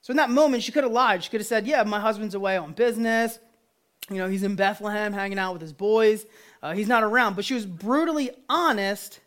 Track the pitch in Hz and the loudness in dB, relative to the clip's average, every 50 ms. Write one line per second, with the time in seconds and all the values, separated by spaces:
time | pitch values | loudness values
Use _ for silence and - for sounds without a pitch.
0 | _ - 254 302 302 233 240 277 311 294 262 240 - - - 302 269 247 220 240 | _ -2 0 0 2 2 4 4 4 4 4 0 -2 -2 -2 0 0 2 2 2
1 | 262 233 202 180 170 - - 220 214 - 233 220 208 233 302 269 214 208 214 208 | 4 4 2 0 -2 -6 -6 -6 -4 0 -2 -2 0 2 2 2 2 2 0 0
2 | 202 220 220 202 214 214 185 202 196 190 190 185 160 147 160 202 240 240 226 226 | 0 0 -2 -2 -6 -8 -6 -4 -2 0 -2 -2 -4 -6 -2 0 0 0 2 0
3 | 226 226 226 226 226 226 226 - _ _ _ _ _ _ _ _ _ _ _ _ | 0 0 2 2 0 0 -4 -8 _ _ _ _ _ _ _ _ _ _ _ _
4 | - - 196 190 185 185 190 196 196 202 202 190 196 196 208 208 208 208 208 208 | -14 -8 -6 -4 -4 -2 -2 -2 -2 -2 0 2 0 0 0 -2 -6 -4 -4 -2
5 | 214 208 202 202 196 196 196 190 190 185 185 170 165 156 147 _ 196 208 220 220 | -4 -4 -4 -4 -6 -6 -4 -4 -4 -4 -6 -8 -10 -14 -10 _ 0 2 4 6
6 | 220 214 214 208 214 - _ - - - _ _ - 147 165 196 214 202 247 226 | 6 4 4 2 -2 -14 _ -20 -20 -20 _ _ -8 -6 -4 -4 0 2 2 2
7 | 220 214 214 247 247 214 190 180 202 - 262 240 214 196 175 165 190 208 254 294 | 2 4 4 2 2 2 0 -2 -4 -4 -4 -4 -4 -6 -10 -10 -2 0 2 2
8 | 330 330 320 302 277 247 - - _ _ 269 330 349 320 254 208 196 196 208 196 | 2 2 0 -2 -2 -4 -6 -12 _ _ 0 2 2 2 2 2 0 -2 -2 -4
9 | - - - - _ | -8 -16 -18 -20 _